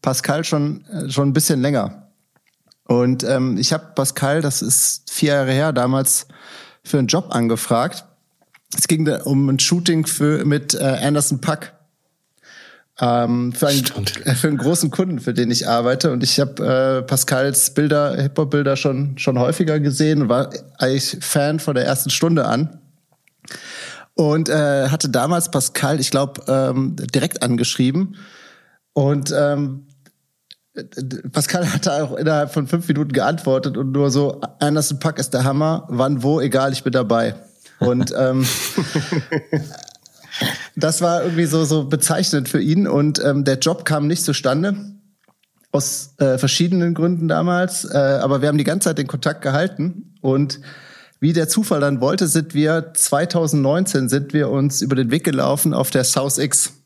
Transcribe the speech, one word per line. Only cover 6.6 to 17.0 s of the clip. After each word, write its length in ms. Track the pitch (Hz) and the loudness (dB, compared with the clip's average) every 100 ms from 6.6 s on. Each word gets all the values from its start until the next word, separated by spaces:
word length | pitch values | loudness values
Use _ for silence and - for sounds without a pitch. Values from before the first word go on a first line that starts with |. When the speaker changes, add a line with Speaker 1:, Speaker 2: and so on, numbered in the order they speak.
| - _ | -20 _
Speaker 1:
für 160 | - 143 | -2 0
einen 80 | 123 | 2
Job 200 | 175 - | 0 0
angefragt. 760 | 127 117 113 - 117 147 - - _ _ _ _ _ _ - | -2 0 0 0 0 0 -4 -18 _ _ _ _ _ _ -4
Es 120 | - | 0
ging 160 | 160 | 2
da 180 | 156 135 | 2 0
um 260 | - 139 139 | 0 2 2
ein 120 | 135 | 2
Shooting 460 | - 175 175 165 156 | 2 0 2 0 0
für, 380 | - 147 151 | 0 0 2
mit, 300 | 147 143 143 | 2 0 -2
äh, 240 | 127 135 131 | -2 0 0
Anderson 400 | 135 147 143 135 | 0 0 0 -2
.Paak. 340 | 131 151 - _ _ _ _ _ _ _ - - - - _ - | -2 -6 -8 _ _ _ _ _ _ _ -20 -20 -20 -20 _ -4
Ähm, 500 | 123 120 117 120 123 | 0 2 2 0 -2
für 160 | 120 147 | 0 0
einen, 180 | 139 123 | 0 -2
Speaker 2:
Stimmt. 240 | - 98 | -4 -6
Speaker 1:
<laughs> 260 | - - 123 | -4 -2 0
für 120 | 160 | 2
einen 100 | 143 | 0
großen 320 | 139 170 156 | 0 2 0
Kunden, 300 | - 185 147 | 0 -2 -2
für 120 | - | -4
den 200 | 117 120 | -2 0
ich 160 | 117 - | 0 0
arbeite. 420 | 117 120 131 165 | 0 2 2 0
Und 140 | 127 | 0
ich 160 | - - | 0 0
hab, 180 | 139 139 | 0 -2
äh, 440 | 127 131 131 131 | 0 2 2 0